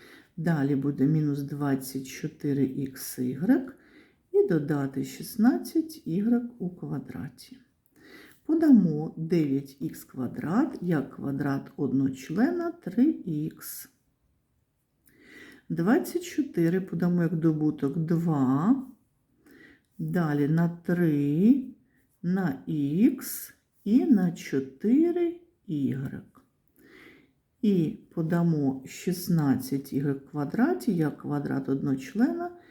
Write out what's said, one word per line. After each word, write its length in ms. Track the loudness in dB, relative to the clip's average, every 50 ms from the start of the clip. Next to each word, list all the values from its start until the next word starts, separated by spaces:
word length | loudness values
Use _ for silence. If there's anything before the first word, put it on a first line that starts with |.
| -20 -20 -20 -20 -20 _ -8
Далі 380 | -4 0 0 2 2 2 2 2
буде 320 | 2 0 0 0 2 2
мінус 340 | 4 4 2 2 0 -2 -4
двадцять 680 | -4 -6 -6 -2 0 0 0 0 -2 -6 -10 -10 -10
чотири 560 | -10 -12 -10 -10 -10 -8 -6 -4 -2 0 2 0
ікс 560 | 0 0 -4 -6 -8 -8 -12 -14 -12 -6 -4
ігрек 580 | -4 -4 -4 -2 2 2 2 2 2 -4 -14 -20 _ _ -20 -20 -20 _ _ _ _ -2
і 160 | 2 2 2
додати 560 | 4 2 0 0 0 -2 -2 -2 -2 -4 -6 -6
шістнадцять 1040 | -6 -8 -14 -14 -8 0 2 4 4 4 2 -4 -4 -2 -2 -2 -4 -8 -12 -8
ігрек 360 | -4 -2 -2 0 2 0 0 -2 -6 -10 -8
у 100 | -10 -10
квадраті. 880 | -8 -10 -10 -8 -8 -8 -8 -10 -12 -12 -12 -12 -14 -18 -20 -20 -20 -20 _ _ _ _ _ _ _ _ -20 -20 -20 -20 -20 -20 -20 _ _
Подамо 680 | 0 2 4 8 8 8 8 8 4 0 -2 -4 -6 -8
дев'ять 600 | -6 -2 0 2 2 2 2 0 -2 -4 -6 -12 -8
ікс 240 | -8 -8 -8 -10 -18
квадрат 720 | -14 -10 -8 -8 -8 -6 -6 -4 0 2 2 0 0 -2 -6
як 340 | -2 -2 0 0 -2 -4 -10
квадрат 560 | -8 -6 -6 -4 -4 -2 -2 -4 -4 -6 -10 -6
одночлена 960 | -4 -2 0 0 2 0 0 -2 -6 -8 -6 0 0 0 0 0 -2 -4 -6
три 340 | -6 -8 -10 -4 2 4 4 4 2 0 -4
ікс. 640 | -6 -4 -4 -4 -6 -8 -12 -16 -14 -14 -14 -16 -20 _ _ _ _ _ _ _ _ _ _ _ _ _ _ _ _ _ _ _ _ _ _ _ _ _ _ -20 -20 -20 -20 -20 -20 -20 -16 _ -6
Двадцять 540 | -4 0 2 4 4 2 2 -2 -6 -8 -8
чотири 580 | -6 -4 -4 -4 -2 0 2 2 2 2 0
подамо 400 | -2 -4 -4 -2 0 0 2 2 0
як 120 | 0 0
добуток 640 | 2 2 2 2 2 0 0 0 0 -2 -2 -2
два. 840 | -2 0 0 0 0 2 2 2 2 2 2 2 4 4 4 2 2 0 -10 -16 _ _ _ _ _ _ _ _ _ _ -20 -20 -20 -20 -20 -20 _ _ _ _
Далі 500 | -8 -6 -2 0 0 0 2 2 2 2
на 220 | 2 4 2 2 0
три, 960 | -2 -4 -4 -2 0 2 2 2 2 2 2 2 2 6 6 6 6 6 2 -6 -14 _ _ _ _ _ _ _ _ -6 -2
на 400 | -2 0 0 0 -2 -2 -4 -4
ікс 880 | -4 -2 -2 0 0 2 4 4 4 2 0 -8 -10 -10 -10 -12 -16 -20 _ _ _ _ _ -2
і 220 | 2 2 4 6
на 260 | 6 4 4 4 0
чотири 1080 | -2 -4 -8 -4 -4 -4 -4 -6 -10 -4 0 2 4 4 4 2 2 0 -2 -2 -4 -8 -16 _ _ _ _
ігрек. 720 | -6 -4 -2 -2 -2 -2 -4 -6 -8 -10 -12 -16 -18 _ -20 _ _ _ _ _ _ _ _ _ -20 -20 -20 -20 -20 -20 -20 _ _ _ _ _ _ _ -2
І 380 | 2 2 4 4 2 0 -2 -8 -14 _ -6
подамо 720 | -4 -2 0 0 2 2 2 2 2 0 0 -2 -4 -10
шістнадцять 1080 | -16 -14 -8 -4 -4 -4 -4 -2 0 2 2 4 2 2 0 -2 -4 -4 -6 -4 -4 -4
ігрек 360 | -2 -2 -2 -4 -4 -6 -10
квадраті 640 | -8 -6 -6 -4 0 0 2 2 0 0 -2 -2 0
як 220 | 0 0 -2 -2
квадрат 520 | -6 -8 -6 -4 -4 -4 -4 -4 -4 -2 -2
одночлена 840 | -4 -2 -2 -2 -2 -4 -6 -6 -2 0 0 0 0 -2 -6 -8 -10 -14 -20 -20